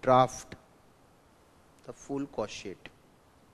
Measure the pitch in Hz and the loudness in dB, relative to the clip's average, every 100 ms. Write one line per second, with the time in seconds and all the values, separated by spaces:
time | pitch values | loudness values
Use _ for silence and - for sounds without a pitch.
0 | - 127 127 - - - - - - - | 4 6 6 0 -16 -20 -20 -20 -20 -20
1 | - - - - - - - - - - | -20 -20 -20 -20 -20 -20 -20 -20 -18 -18
2 | - 139 143 - 107 - 104 87 - - | -8 -6 -6 -6 -6 -6 -12 -14 -18 -20
3 | - - - - - | -20 -20 -20 -20 -20